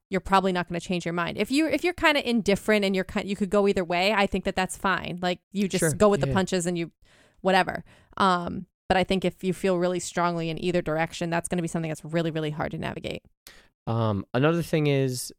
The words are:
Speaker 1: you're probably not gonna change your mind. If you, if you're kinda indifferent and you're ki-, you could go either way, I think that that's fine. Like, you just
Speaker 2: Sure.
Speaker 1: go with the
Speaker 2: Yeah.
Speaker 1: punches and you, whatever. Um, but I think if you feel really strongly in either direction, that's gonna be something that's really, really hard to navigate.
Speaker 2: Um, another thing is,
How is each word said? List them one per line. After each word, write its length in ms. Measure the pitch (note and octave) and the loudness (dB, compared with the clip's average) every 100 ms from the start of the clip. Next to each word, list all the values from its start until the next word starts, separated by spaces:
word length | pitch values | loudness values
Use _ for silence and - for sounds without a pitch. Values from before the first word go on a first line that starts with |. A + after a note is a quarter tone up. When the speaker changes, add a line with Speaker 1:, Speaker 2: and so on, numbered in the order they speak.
| - | -6
Speaker 1:
you're 100 | F#3+ | -6
probably 320 | - G3 F#3+ | 2 2 4
not 160 | F3+ F3 | 0 -2
gonna 120 | E3+ | -6
change 240 | - F3 E3+ | -4 -4 -2
your 60 | |
mind. 240 | E3+ E3 - | -4 -2 -2
If 120 | A3 | -2
you, 160 | C#4 D#4 | 0 0
if 160 | C#4+ | 0
you're 100 | F4 | -2
kinda 320 | F4 D#4+ C#4+ B3+ | 0 2 2 0
indifferent 560 | A#3 E3+ - - G#3+ | 0 2 0 2 2
and 100 | G3 | 2
you're 100 | F#3+ | -2
ki-, 220 | F3+ G3+ F#3+ | -2 -4 -4
you 100 | G3+ | -4
could 140 | G3 | 0
go 160 | G#3 G3+ | 2 2
either 160 | F#3+ | 2
way, 280 | E3+ F3 G3 | 0 2 2
I 140 | G#3 G3+ | 2 2
think 180 | G3 | 0
that 100 | G3 F#3 | -2 -2
that's 200 | F#3 - | -4 -2
fine. 420 | G3 F3 - F3 | -2 -2 -4 -4
Like, 180 | F3+ F#3 _ | -2 -4 _
you 140 | F#3+ F#3+ | -2 0
just 120 | F#3 | 2
Speaker 2:
Sure. 120 | E3 | 0
Speaker 1:
go 160 | D#3 G#3+ | 4 4
with 120 | G3+ | 4
the 80 | C#3 | 2
Speaker 2:
Yeah. 60 | |
Speaker 1:
punches 320 | F#3+ F3+ F#3 E3+ | 0 0 -2 -2
and 100 | F3 | -4
you, 140 | E3 _ _ _ _ _ | -6 _ _ _ _ _
whatever. 420 | F#3 F#3 F3+ - - - _ - | 2 4 4 0 -4 -20 _ 0
Um, 500 | G3 F3 F3 F#3+ F3+ _ - | 2 2 -2 -8 -10 _ 0
but 80 | F#3 | 2
I 80 | |
think 200 | F3 F#3+ | 2 0
if 180 | F3 - | 0 -2
you 80 | F#3 | -4
feel 260 | E3+ F#3+ F3 | 0 0 2
really 220 | F3+ F3+ | 0 -2
strongly 500 | - F#3 F3 E3+ E3 | -4 -2 0 0 -4
in 120 | D#3+ | -4
either 200 | F3+ F3 | -2 -2
direction, 480 | E3 D#3 E3 - E3+ | 0 -2 -2 -4 -2
that's 180 | E3+ - | -2 -2
gonna 140 | F3+ | -4
be 60 | E3 | -2
something 220 | E3+ D#3+ | -4 -4
that's 140 | D#3 | -8
really, 260 | D3+ E3+ E3 | -4 -2 0
really 200 | D#3 D3+ | -2 -4
hard 220 | D3+ - | -4 -6
to 60 | D#3+ | -6
navigate. 440 | - - - - _ _ - - _ _ - | -8 -8 -8 -10 _ _ -20 -20 _ _ -4
Speaker 2:
Um, 400 | A2+ A2+ G2 - | 0 0 0 -2
another 280 | B2+ D3+ E3+ | 2 2 2
thing 260 | - D#3+ D3 | 0 0 2
is, 440 | C#3 C3 B2 - | 2 0 -4 -10